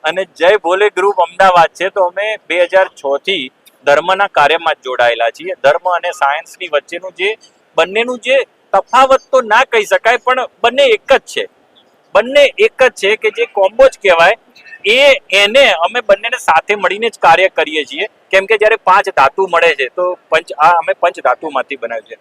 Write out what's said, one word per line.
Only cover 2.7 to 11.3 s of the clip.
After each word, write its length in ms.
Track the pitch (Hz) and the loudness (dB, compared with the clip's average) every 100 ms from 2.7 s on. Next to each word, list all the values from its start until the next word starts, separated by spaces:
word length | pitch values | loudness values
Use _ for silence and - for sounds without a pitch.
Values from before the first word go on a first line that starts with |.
હજાર 140 | 190 190 - | 2 0 -4
છ 20 | 139 139 - | -4 -4 -4
થી 160 | 190 127 _ _ _ - | -6 -8 _ _ _ 0
ધર્મના 460 | 143 170 190 202 - | 0 0 -2 0 2
કાર્યમાં 400 | 143 165 165 151 | 2 2 -2 -6
જ 40 | 127 | -6
જોડાયેલા 420 | 123 120 117 117 - | 0 0 2 -2 -4
છીએ. 220 | 170 185 | -12 -2
ધર્મ 220 | 135 160 180 | 0 0 -2
અને 160 | 175 175 165 | -4 -4 -4
સાયન્સની 520 | 143 147 - - 180 | -2 -2 -8 -16 -6
વચ્ચેનું 420 | 147 _ 170 185 170 | -6 _ -14 -14 -6
જે 80 | 190 220 _ _ _ - | -6 -6 _ _ _ -4
બંનેનું 440 | 170 202 240 247 247 | -2 -2 -4 -6 -2
જે 80 | 269 226 _ _ | -2 -2 _ _
તફાવત 520 | 196 - 240 269 262 _ | -4 0 2 4 2 _
તો 80 | 262 233 | -2 0
ના 140 | 220 262 | 0 0
કહી 140 | 233 202 | -2 0
શકાય, 300 | 190 226 240 - | -2 0 -2 -2
પણ 200 | 254 233 _ | -4 -4 _
બંને 220 | 233 254 277 | -2 2 0
એક 160 | 214 - | 0 0
જ 80 | 269 - | 0 0